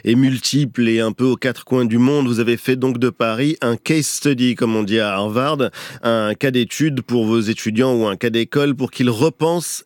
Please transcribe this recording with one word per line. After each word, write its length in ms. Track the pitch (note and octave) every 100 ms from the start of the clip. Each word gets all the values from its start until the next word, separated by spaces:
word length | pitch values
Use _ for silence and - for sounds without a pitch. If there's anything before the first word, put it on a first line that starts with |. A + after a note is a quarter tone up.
et 100 | G#2+
multiples 760 | A#2+ C3 B2+ - C#3 C#3 - A2+
et 120 | A2+
un 120 | A2+
peu 140 | - B2+
aux 120 | A#2+
quatre 280 | C3 A#2 -
coins 200 | C3 A#2+
du 120 | A#2
monde. 300 | B2+ D3 B2+
Vous 120 | A#2
avez 180 | A#2 A#2
fait 180 | - C3
donc 240 | C3 A#2+
de 100 | B2
Paris 480 | - A2+ A2 C#3+ D#3
un 160 | B2 A#2
case 280 | - D#3 C#3
study, 480 | - D3 B2+ B2+
comme 220 | A2+ A#2+ A2+
on 80 |
dit 160 | G2+ A2+
à 160 | G#2 G2
Harvard, 560 | G#2+ A2 C#3 D3 A#2 - - -
un 320 | A#2+ A2+ G#2+ G#2
cas 160 | C#3
d'étude 500 | B2 A2+ - D#3 C3
pour 240 | - A#2+ A2
vos 140 | A#2
étudiants 560 | G#2+ A2 A2+ G#2+ C3 A#2+
ou 100 | G#2+
un 100 | F#2+
cas 140 | A#2+
d'école 460 | A2+ A2+ D3 C#3+ C3
pour 160 | B2
qu'ils 180 | - B2
repensent 760 | A2 D#3 - D#3 E3+ - -